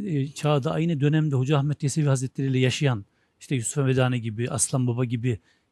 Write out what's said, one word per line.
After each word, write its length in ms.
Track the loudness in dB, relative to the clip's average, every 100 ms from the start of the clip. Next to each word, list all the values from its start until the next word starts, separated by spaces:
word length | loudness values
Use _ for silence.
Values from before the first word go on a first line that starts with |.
| -4
e, 200 | -2 -2
çağda, 440 | -2 0 2 0
aynı 280 | -2 0 0
dönemde 360 | 2 2 2 0
Hoca 220 | 2 2
Ahmet 240 | 0 -2
Yesevi 240 | -2 0 2
Hazretleri 400 | 2 -2 -4 -2
ile 120 | 2
yaşayan, 460 | 2 2 0 0 -4 _ _ _
işte 140 | -6
Yusuf 220 | -4 -2 -2
Hamedani 440 | 0 2 2 0
gibi, 300 | -4 -6 -4
Aslan 360 | -2 -2 0 0
Baba 180 | 0
gibi 340 | -2 -2 -2 -4 _ _ _